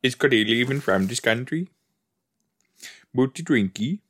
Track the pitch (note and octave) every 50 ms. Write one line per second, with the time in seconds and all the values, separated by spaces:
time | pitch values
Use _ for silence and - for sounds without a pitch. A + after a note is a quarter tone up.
0 | - B2+ B2 - - C#3 B2+ A2 G#2+ G#2+ A2+ A#2 B2 B2+ C3+ C#3+ C#3 - F#2+ F#2+
1 | F#2+ F#2+ A#2 - - A#2 A2+ A#2 B2+ - - E3 F3+ - _ _ _ _ _ _
2 | _ _ _ _ _ _ _ _ _ _ _ _ _ _ _ _ - - - -
3 | _ _ _ B2+ C3 C3+ _ - E3 - C#3 A#2 G2+ F#3 F#3 - - B2 F#3 G#3
4 | _